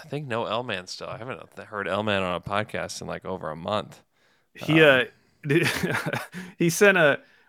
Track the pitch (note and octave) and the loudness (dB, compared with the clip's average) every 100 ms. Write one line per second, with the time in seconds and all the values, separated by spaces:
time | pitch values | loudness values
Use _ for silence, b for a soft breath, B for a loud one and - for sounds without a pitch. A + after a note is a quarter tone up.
0 | - C#3+ D3 A2+ F#2 A2 B2+ F#2+ F2+ - | -12 -10 -6 -4 -4 -4 -4 -8 -8 -12
1 | - F#2+ A#2+ F2+ - - G2 G#2 G2 G2 | -12 -12 -12 -14 -16 -18 -12 -8 -4 -2
2 | G#2+ G2 F#2 F2 - G2+ G#2+ F2 E2+ - | 0 0 0 -4 -4 -6 -4 -6 -8 -10
3 | F2 E2+ - F#2 E2 D#2 F2+ G#2 C#2 - | -10 -10 -10 -8 -8 -8 -4 -4 -6 -14
4 | _ _ _ _ _ - - D#3 D#3 C3 | _ _ _ _ _ -10 2 6 8 6
5 | A#2+ - _ _ D3 D#3+ - - F3 C#3 | 2 -6 _ _ 0 2 2 -2 -4 -4
6 | - - - F3+ F#3 - E3+ E3 G3+ F#3 | -4 -6 -6 -14 -10 -2 0 6 6 8
7 | D3+ C3 b b | 6 4 b b